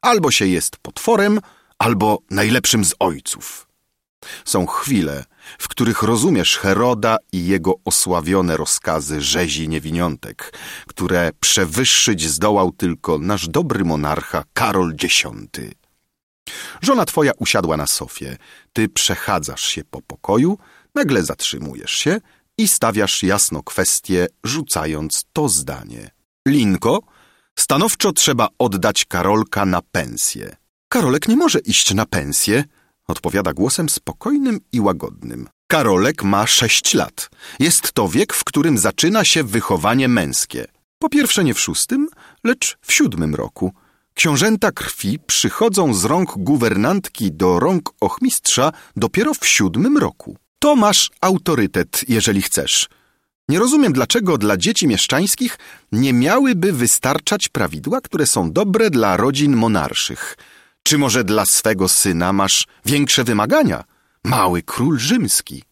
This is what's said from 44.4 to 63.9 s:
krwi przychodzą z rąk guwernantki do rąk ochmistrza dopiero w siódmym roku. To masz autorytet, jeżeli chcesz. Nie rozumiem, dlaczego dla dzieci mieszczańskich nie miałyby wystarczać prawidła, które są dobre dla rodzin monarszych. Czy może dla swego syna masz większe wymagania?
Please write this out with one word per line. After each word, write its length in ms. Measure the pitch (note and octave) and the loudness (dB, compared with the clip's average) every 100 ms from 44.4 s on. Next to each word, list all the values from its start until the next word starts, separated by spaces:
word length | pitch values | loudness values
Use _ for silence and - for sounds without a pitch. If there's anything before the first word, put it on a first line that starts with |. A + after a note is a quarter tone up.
| G3+ A3 G#3+ | 2 2 0
krwi 480 | - - - G2 D3+ | -2 -10 -6 -4 -4
przychodzą 760 | - - A2 - A3+ G3 E3 | -2 0 0 0 0 2 2
z 120 | G2+ F#2+ | 2 0
rąk 280 | D#3+ F#3 G2+ | 0 -2 -2
guwernantki 960 | F2+ G#2+ A#2 G2 A#2 G3 F#3 - G2+ | 0 2 2 2 2 0 -4 -4 -4
do 280 | D#2 F#2 F2 | 2 2 4
rąk 300 | D3+ F#3 - _ | 2 0 -4 _
ochmistrza 720 | G2 - B3+ - - - C#3+ D#3 - - | -4 0 -2 0 0 0 0 -2 -12 -4
dopiero 380 | A2+ - A#3+ | -2 0 0
w 140 | - - | 0 0
siódmym 500 | - G2 E2+ G#3+ D4 | 2 2 2 2 2
roku. 400 | F3 - - - _ _ | 0 -4 -18 -18 _ _
To 160 | D4 D4 | 4 6
masz 360 | G#3 F#3 - _ | 4 2 0 _
autorytet, 840 | F#3 F#3+ - D3 G2 F#2+ E2+ - - | 0 2 2 0 2 0 -2 -4 0
jeżeli 340 | A2+ G#2 G2+ | 0 2 0
chcesz. 480 | F#2+ - C2+ - - _ _ _ _ _ - | 0 -2 0 -2 -2 _ _ _ _ _ -2
Nie 100 | D#3 | 0
rozumiem, 340 | A#3+ D4+ B3+ | 4 4 4
dlaczego 440 | C3 A#2+ A#3+ F#3+ C#3+ | 2 2 0 2 2
dla 200 | G#2 G2 | 2 2
dzieci 300 | E3+ A3+ D#3+ | 0 2 2
mieszczańskich 720 | G2+ - C3 G3 - B3 - - - _ | 2 0 0 0 -2 -4 -6 -18 -20 _
nie 220 | G#2+ C3+ | 0 2
miałyby 600 | B2 C3+ A#3 C#4 G3 F#3 | 4 4 4 4 2 0
wystarczać 760 | D3+ A#2+ - C3 - - G3 - | 0 0 2 0 -2 -2 -2 -2
prawidła, 520 | - F#2+ - - B3+ | -2 -2 -4 -4 -6
które 260 | - - C#3 | -4 -2 0
są 240 | - E2+ | 2 0
dobre 380 | A#2 G3+ G3+ A3 | 0 0 2 2
dla 280 | C#3 G#2+ F#2 | 2 2 2
rodzin 380 | A#2+ C3+ D3 B2 | 2 2 2 2
monarszych. 840 | A2+ G2 C#2 - - C2 - - - - _ _ | 2 2 -2 -4 -6 -8 -12 -14 -20 -20 _ _
Czy 140 | - D3+ | 0 2
może 260 | C#3 A#2 | 2 2
dla 220 | G2 G#2+ G2 | 2 2 2
swego 440 | - A2 G2 F#2 | 2 2 0 2
syna 440 | - G2+ E2+ F2 | 2 2 2 2
masz 340 | G2 G2 - - _ - | 2 2 0 -2 _ -2
większe 380 | C#3+ C#3+ - | 0 2 0
wymagania? 600 | B2 G#2+ G#2+ D4+ B3 D2+ - | 2 0 2 2 2 -2 -8